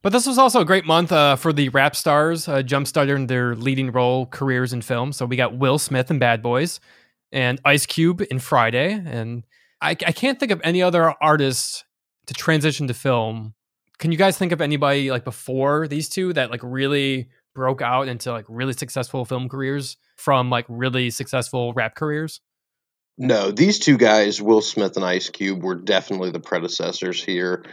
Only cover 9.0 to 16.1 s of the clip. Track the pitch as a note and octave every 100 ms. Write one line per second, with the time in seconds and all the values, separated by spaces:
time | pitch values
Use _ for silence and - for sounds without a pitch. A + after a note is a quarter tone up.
9 | E3+ A#2 A2+ A#2+ - _ _ _ D3 E3
10 | E3+ - C4 C4+ C4 F3+ E3 F3+ F3+ E3+
11 | E3 C#3+ D#3 D3+ C3+ B2+ - - _ _
12 | _ _ - - - D#3 D3+ C#3 C#3 A#2+
13 | C#3 B2 A2 A2+ A2 - _ _ _ _
14 | D#3+ D#3+ G3 F3 F#3 E3 D3 D3 C#3+ C#3+
15 | C3+ B2+ B2+ - - C3 C3+ D3 D#3 C#3+
16 | D3+